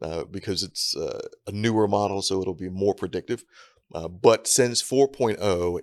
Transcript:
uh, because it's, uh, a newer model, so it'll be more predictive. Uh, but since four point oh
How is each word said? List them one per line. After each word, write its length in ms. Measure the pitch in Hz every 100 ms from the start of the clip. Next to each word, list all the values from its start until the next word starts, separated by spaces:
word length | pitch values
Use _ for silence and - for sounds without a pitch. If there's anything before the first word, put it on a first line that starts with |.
uh, 220 | 80 82
because 400 | - 95 107 90
it's, 320 | 95 - - -
uh, 240 | 78 - - - -
a 60 |
newer 360 | 101 113 107 104
model, 360 | 101 101 98
so 180 | - 95
it'll 140 | 92 85
be 140 | 92
more 260 | 92 101 -
predictive. 480 | 90 90 - 120 _ - - _ _
Uh, 140 | 82 82
but 400 | 90 120 110 -
since 340 | - 123 120
four 260 | - 135 135
point 300 | 135 117 -
oh 380 | 101 87 87 87